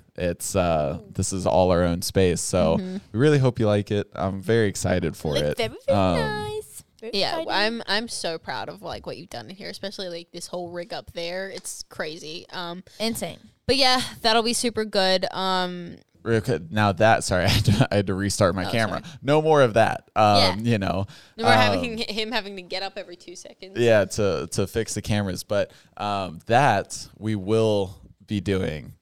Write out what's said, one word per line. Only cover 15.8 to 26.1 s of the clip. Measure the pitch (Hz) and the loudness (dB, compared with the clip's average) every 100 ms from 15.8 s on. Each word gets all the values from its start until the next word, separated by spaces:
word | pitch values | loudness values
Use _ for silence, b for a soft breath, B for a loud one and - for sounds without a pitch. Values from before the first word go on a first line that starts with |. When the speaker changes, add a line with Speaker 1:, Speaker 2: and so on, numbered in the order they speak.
| 175 - _ _ | -12 -16 _ _
Speaker 1:
Real | - 113 | 0 0
quick, | 113 101 82 | 2 -2 -2
now | 107 104 | 2 2
that, | 92 110 113 | 4 6 6
sorry, | - 90 90 | 4 2 4
<laughs> | |
I | |
had | - - | 4 4
to, | - 127 | 4 4
I | 104 | 2
had | 98 | 0
to | 95 | 0
restart | 101 - 98 95 | -2 2 2 2
my | 90 | -2
Speaker 2:
Oh, | |
Speaker 1:
camera. | 120 110 90 | -2 -2 -4
Speaker 2:
sorry. | - - | -8 -8
Speaker 1:
No | 131 151 | 2 2
more | 156 151 | 6 6
of | 127 107 | 6 6
that. | 110 - - - | 4 2 -4 4
Um, | 107 101 | 6 6
Speaker 2:
Yeah. | 98 92 117 | 4 2 0
Speaker 1:
you | 113 | 0
know, | 95 92 98 B B - | 0 -2 -4 B B -2
Speaker 2:
No | |
more | 226 | 4
Speaker 1:
um, | 233 | 6
Speaker 2:
having | - 92 - 226 | 6 2 -2 -6
him | - 208 220 | -6 -6 -4
having | 233 196 196 | -4 -6 -12
to | |
get | 180 180 | -10 -8
up | 196 202 | -8 -10
every | 180 175 | -14 -18
two | - 180 | -18 -20
seconds. | - - 190 196 | -20 -20 -10 0
Speaker 1:
Yeah, | 120 107 95 | 4 6 4
to, | - 101 78 80 | 0 0 0 -4
to | - 98 | -4 -4
fix | 117 110 - | -4 -6 -6
the | |
cameras. | - 104 101 90 | -2 -2 -2 -6
But, | - 104 92 b b - | -4 -2 -2 b b -10
um, | 104 | -6